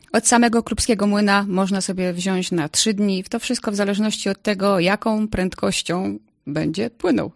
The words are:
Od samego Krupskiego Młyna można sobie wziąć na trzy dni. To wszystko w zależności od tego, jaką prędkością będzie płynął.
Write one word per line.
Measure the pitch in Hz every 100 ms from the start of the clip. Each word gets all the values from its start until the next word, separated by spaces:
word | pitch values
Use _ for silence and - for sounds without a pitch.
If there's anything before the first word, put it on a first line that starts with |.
| -
Od | 226 -
samego | 233 233 233
Krupskiego | 226 220 - 208 202
Młyna | 202 208 202 202
można | 185 190 196
sobie | 185 185 180
wziąć | 175 185 185 180
na | 175 151
trzy | - 220
dni. | 202 208 190
To | 190 233
wszystko | - 247 -
w | 202
zależności | 202 202 214 202 202
od | 196
tego, | - 196 202 196
jaką | 175 208 226 214 214
prędkością | 185 185 - 202 180 - 170 196 208 - _ -
będzie | 147 156 170 233
płynął. | - 359 247 -